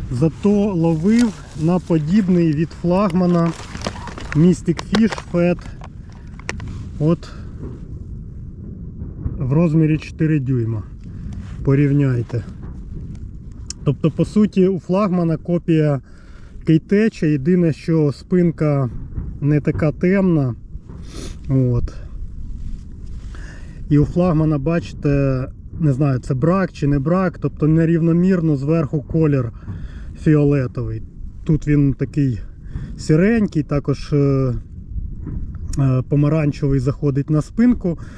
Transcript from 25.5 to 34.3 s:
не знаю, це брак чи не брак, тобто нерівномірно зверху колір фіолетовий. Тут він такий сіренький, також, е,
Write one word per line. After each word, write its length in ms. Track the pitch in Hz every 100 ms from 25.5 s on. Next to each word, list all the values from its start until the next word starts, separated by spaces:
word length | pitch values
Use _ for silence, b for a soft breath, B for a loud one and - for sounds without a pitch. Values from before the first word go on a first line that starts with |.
| - - -
не 140 | 156
знаю, 260 | 131 147 123
це 140 | -
брак 400 | 131 156 190 180
чи 140 | - 143
не 120 | 143
брак, 380 | 139 185 185 -
тобто 260 | 143 - 151
нерівномірно 880 | 160 165 165 165 170 185 185 160 143
зверху 460 | 139 165 151 156
колір 500 | - 160 156 139 117 B B B B B B -
фіолетовий. 800 | 160 151 143 143 123 127 117 110 - - - -
Тут 240 | - 151 147
він 260 | 147 139
такий 460 | - 139 151 135 107 - - B B B B
сіренький, 640 | - 160 196 233 202 156
також, 500 | 139 147 - 135 -
е, 400 | 147 139